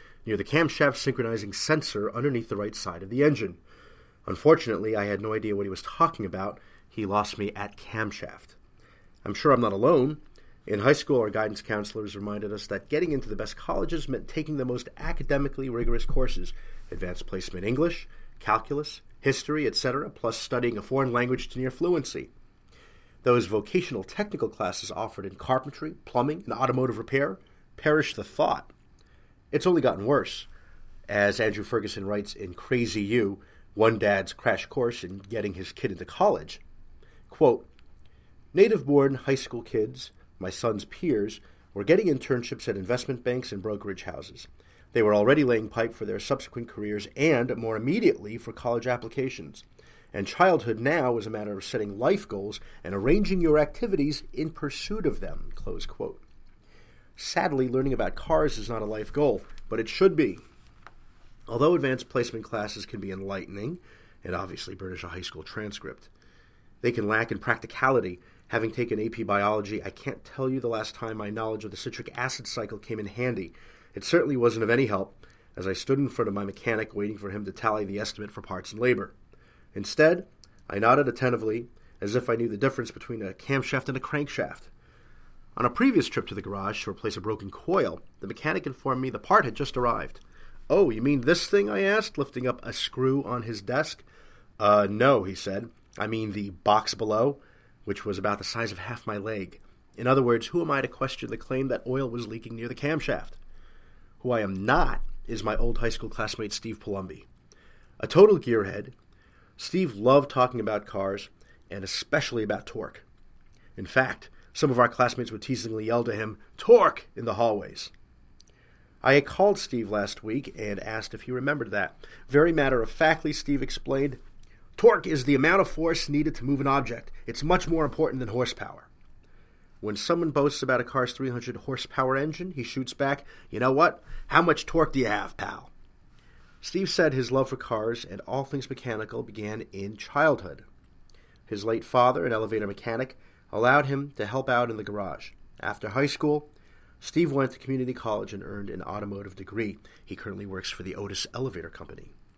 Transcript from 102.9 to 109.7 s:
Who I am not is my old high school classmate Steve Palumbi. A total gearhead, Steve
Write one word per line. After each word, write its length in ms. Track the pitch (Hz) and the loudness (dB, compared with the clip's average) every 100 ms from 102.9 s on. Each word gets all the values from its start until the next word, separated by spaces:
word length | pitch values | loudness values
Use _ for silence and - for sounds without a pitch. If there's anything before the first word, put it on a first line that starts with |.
| 156 - 92 - - - - - - - - - - | -2 -2 -4 -6 -14 -16 -18 -18 -20 -20 -20 -20 -8
Who 100 | 123 | -2
I 120 | 117 | 0
am 240 | 101 95 107 | 0 0 4
not 340 | 156 - - - - - | 6 6 2 -2 -4 -6
is 160 | 110 | -4
my 140 | 110 113 | 0 2
old 220 | 120 117 | 4 4
high 100 | 117 | 2
school 220 | - 110 | 0 -6
classmate 420 | - 107 - 107 | -6 -6 -6 -6
Steve 260 | - 113 104 | -6 -8 -10
Palumbi. 460 | - 98 95 - - - _ - - - - - | -6 -6 -8 -14 -20 -20 _ -20 -20 -20 -20 -10
A 80 | - | 2
total 320 | 156 214 185 | 8 10 8
gearhead, 540 | 120 113 95 98 131 - _ _ _ _ _ - | 2 0 0 -6 -10 -16 _ _ _ _ _ -14
Steve 400 | - | -4